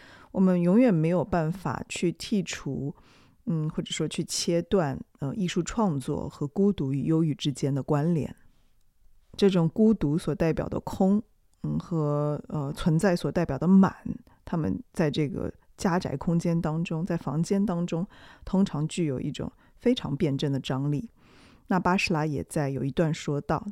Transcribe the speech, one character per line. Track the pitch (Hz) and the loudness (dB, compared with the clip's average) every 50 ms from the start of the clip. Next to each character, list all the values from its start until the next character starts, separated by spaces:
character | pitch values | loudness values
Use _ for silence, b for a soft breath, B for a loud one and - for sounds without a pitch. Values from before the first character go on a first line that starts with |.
| B B B B B B | B B B B B B
我 | - 185 | 0 2
们 | 190 185 180 175 | 4 4 4 4
永 | 170 175 185 233 | 4 6 6 6
远 | 262 240 | 6 6
没 | 185 160 156 165 | 6 4 4 2
有 | 180 175 | 2 0
办 | 139 - - 175 156 156 | 0 0 0 0 0 0
法 | 175 196 - 147 - - - | -2 -4 -4 -6 -6 -6 -6
去 | - - - - 170 | -10 -6 -2 -2 -2
剔 | 165 - - - 226 196 | -2 -4 -4 -2 -2 -2
除， | 165 - - - - - 135 - 135 143 b b b b b b b b b b - | -2 -4 -8 -8 -8 -6 -6 -6 -6 -8 b b b b b b b b b b -6
嗯， | - 165 160 151 160 | -4 -2 -2 -2 -2
或 | - - | -4 -6
者 | 160 - | -6 -6
说 | - - 160 156 | -6 -6 -4 -4
去 | - - 165 | -4 -6 -6
切 | - - - - - 170 170 | -4 -6 -4 -2 0 0 0
断， | 175 - - 196 160 139 127 - - _ _ - | 0 2 2 2 2 0 -2 -6 -10 _ _ -8
呃， | 143 139 - | -8 -6 -4
艺 | - 180 | -2 -4
术 | 165 - 185 | -2 -2 -2
创 | 165 - - 240 214 190 147 139 | -4 -2 0 0 2 2 0 0
作 | 131 156 147 - - | -2 -4 -4 -4 -6
和 | 147 - - 147 143 | -8 -8 -6 -8 -4
孤 | - 202 196 202 | 0 2 2 2
独 | 196 - 151 135 139 | 2 0 -2 -2 -2
与 | 139 | 0
忧 | 127 156 160 160 | 0 2 2 2
郁 | 165 156 135 | 2 0 0
之 | - - 151 | -2 -4 -4
间 | 131 - - 135 | -2 -2 -2 0
的 | 139 139 | 0 0
关 | - - 156 143 147 170 175 | 0 0 0 2 2 2 0
联。 | 151 131 - - - - - _ _ _ _ _ _ _ _ _ _ - - - - _ _ - | 0 -2 -4 -8 -14 -20 -20 _ _ _ _ _ _ _ _ _ _ -20 -20 -20 -20 _ _ 0
这 | - 202 196 | 2 4 4
种 | 190 175 165 160 | 6 4 4 4
孤 | - - 214 220 | 4 4 6 6
独 | 220 - - 143 147 | 6 4 2 0 0
所 | - - 170 143 | 0 -2 -2 0
代 | - 170 160 | 2 2 2
表 | 156 - - | 2 0 -2
的 | - - - | -4 -6 -6
空， | - - - - 196 190 202 214 - _ _ _ _ _ _ _ | -6 -4 0 2 4 4 4 2 0 _ _ _ _ _ _ _
嗯， | - 151 151 160 | -6 -4 -4 -4
和， | - - 170 160 151 147 147 147 147 147 147 - - - | -4 -2 -2 0 0 0 0 0 0 -2 -2 -4 -6 -6
呃， | - 151 139 139 | -6 -6 -4 -4
存 | - - - 170 156 160 | -4 -2 0 2 2 4
在 | - 196 175 | 4 2 2
所 | 170 - 143 | 2 0 -2
代 | - 180 170 | 0 0 0
表 | - 139 135 | -2 -2 0
的 | 156 180 | 4 6
满， | 190 190 190 - - - - - - - b b b b _ | 8 8 8 6 4 -2 -8 -10 -10 -10 b b b b _
他 | - - | -6 -4
们 | 165 147 - - - - _ - | -2 -2 -2 -4 -6 -8 _ -2
在 | - 160 147 | 0 0 0
这 | 135 151 151 135 | 0 0 -2 -2
个 | - - - - - _ _ _ _ | -4 -6 -8 -8 -10 _ _ _ _
家 | - - 190 165 185 | -4 -2 -2 0 -2
宅 | - - - | -2 -4 -6
空 | - - 175 170 170 | -4 -2 0 0 0
间 | - 175 170 165 | 0 0 0 0
当 | 170 156 156 165 | -2 -2 -2 -4
中， | 170 - 165 160 170 | -4 -4 -4 -4 -4
在 | - 170 | -4 -4
房 | 160 - 147 143 156 | -4 -4 -4 -2 -2
间 | 165 - 202 196 202 | 0 0 0 0 0
当 | 196 175 170 175 | 0 -2 -4 -4
中， | 175 175 165 190 B B B B B B B - | -4 -4 -4 -6 B B B B B B B -6
通 | - - 190 196 | 0 2 2 2
常 | - - 143 156 156 | 2 0 -2 -4 -4
具 | - 185 170 | -2 -2 -2
有 | 147 127 - | -2 -2 -4
一 | - 147 | -4 -6
种 | - - - - b b b b b | -6 -8 -8 -10 b b b b b
非 | _ - 240 254 | _ 0 0 0
常 | - - - - | 0 -2 -6 -2
辩 | 139 170 147 139 135 | 0 0 0 0 0
证 | - 143 | -2 -2
的 | 139 135 | -2 -2
张 | - - 139 131 139 147 | -4 -4 -4 -2 -2 -2
力。 | 147 143 226 - b b b b b b b b b b b | -2 -2 -4 -8 b b b b b b b b b b b
那 | - 196 180 | 0 0 2
巴 | - 180 180 | 2 2 2
士 | 196 - - | 2 0 0
拉 | 175 151 151 | 0 0 0
也 | 160 143 123 - | -2 -2 -4 -6
在 | - - 160 143 139 | -4 -2 -2 -2 -2
有 | 139 131 135 | -2 -4 -4
一 | 139 | -2
段 | - - 160 156 | 0 0 0 0
说 | 156 - - - 143 143 | -2 -4 -4 -4 -4 -2
到， | - - 160 - - 208 | -2 -2 -4 -4 -4 -8